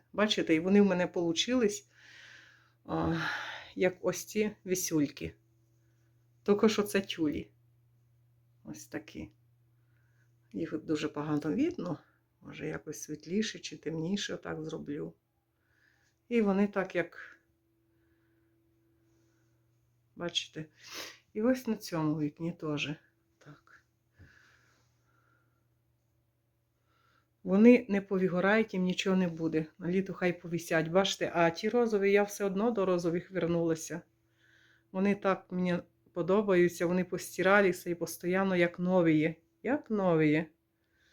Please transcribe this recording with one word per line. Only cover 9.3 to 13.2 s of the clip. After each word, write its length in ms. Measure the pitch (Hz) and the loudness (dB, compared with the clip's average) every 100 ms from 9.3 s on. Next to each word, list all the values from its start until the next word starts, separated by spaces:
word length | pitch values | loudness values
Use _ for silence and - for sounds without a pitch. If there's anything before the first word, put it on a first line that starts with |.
| _ _ _ _ _ _ _ _ _ _ _ _ | _ _ _ _ _ _ _ _ _ _ _ _
Їх 200 | 196 160 | -10 -8
от 120 | 156 | -8
дуже 240 | - 151 156 | -4 -4 -4
погано 320 | 151 151 147 | -6 -4 -2
видно. 540 | 156 190 320 - 175 147 _ _ _ _ | -2 -2 -2 -4 -8 -10 _ _ _ _
Може, 240 | - 147 156 | -20 -12 -10
якось 360 | 160 - 147 | -10 -12 -14
світліше 560 | - 151 | -12 -12